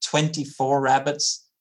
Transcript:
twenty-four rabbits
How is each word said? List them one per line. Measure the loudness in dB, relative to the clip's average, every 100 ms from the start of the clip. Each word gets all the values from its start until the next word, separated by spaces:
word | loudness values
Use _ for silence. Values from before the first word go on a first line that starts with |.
twenty-four | -2 0 2 -2 -8 -4 0 2
rabbits | 4 2 0 -2 -4 -4 _ _